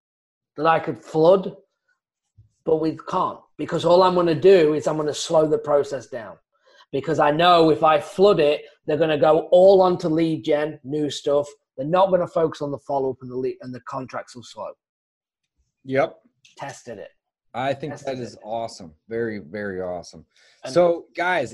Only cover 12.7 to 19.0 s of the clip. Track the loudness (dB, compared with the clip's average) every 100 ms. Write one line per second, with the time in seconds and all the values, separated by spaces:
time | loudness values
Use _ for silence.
12.7 | -10 -6 -4 -4 -8 -12 -8 -8 -8 -14
13.7 | -16 -14 -14 -12 -14 -16 -20 -20 -16 -16
14.7 | -16 _ _ _ _ _ _ _ _ _
15.7 | _ -6 -2 -2 -6 _ _ _ -18 -16
16.7 | -16 -18 -18 -18 _ _ _ _ -8 -6
17.7 | -6 -10 -12 -10 -10 -12 -16 -10 -10 -10
18.7 | -14 -20 _